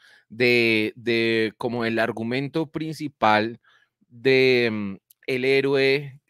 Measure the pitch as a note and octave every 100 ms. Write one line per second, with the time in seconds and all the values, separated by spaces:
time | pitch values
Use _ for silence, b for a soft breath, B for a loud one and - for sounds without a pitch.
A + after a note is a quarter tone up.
0 | b b b A2 A#2+ A#2+ A#2 A2 G#2+ -
1 | A2+ A#2 A2+ A2+ A2 - B2+ A#2+ A2+ A2+
2 | A2+ A2 A2+ B2+ C#3 D#3+ D3+ E3 D#3+ D3+
3 | D3+ - A2 G#2+ A2 A#2+ b b b b
4 | _ A#2+ B2 C3 C3 B2+ A#2+ G#2+ G2+ G2
5 | _ _ - C3 C3 C3+ C#3 C#3 C3+ C#3
6 | C#3+ C3+ _